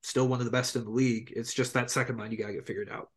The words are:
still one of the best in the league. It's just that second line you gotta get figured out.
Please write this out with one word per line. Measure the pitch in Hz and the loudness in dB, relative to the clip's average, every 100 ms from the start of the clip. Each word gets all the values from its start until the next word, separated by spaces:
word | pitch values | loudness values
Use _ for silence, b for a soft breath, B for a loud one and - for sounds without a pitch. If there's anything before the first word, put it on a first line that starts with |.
still | - 131 131 | -2 2 4
one | 127 | 2
of | 120 | 2
the | |
best | 127 123 123 | 2 2 -2
in | |
the | 107 | 0
league. | 117 131 113 - - | 2 4 2 -2 -8
It's | 113 | -4
just | - 123 | 0 2
that | 127 120 | 2 2
second | 147 127 117 | 0 0 -2
line | 107 | -6
you | 113 | -6
gotta | 107 | -4
get | 101 - | -6 -6
figured | 101 104 | -6 -6
out. | 107 - | -8 -12